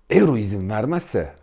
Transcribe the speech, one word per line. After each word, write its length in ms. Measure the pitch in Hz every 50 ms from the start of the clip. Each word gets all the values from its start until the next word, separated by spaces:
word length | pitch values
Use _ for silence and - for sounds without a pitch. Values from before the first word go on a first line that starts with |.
| _ -
Eru 280 | - 185 208 170 139 113
izin 320 | 104 98 98 101 92 95
vermezse 640 | 107 107 110 135 170 175 170 - - 104 80 73 - -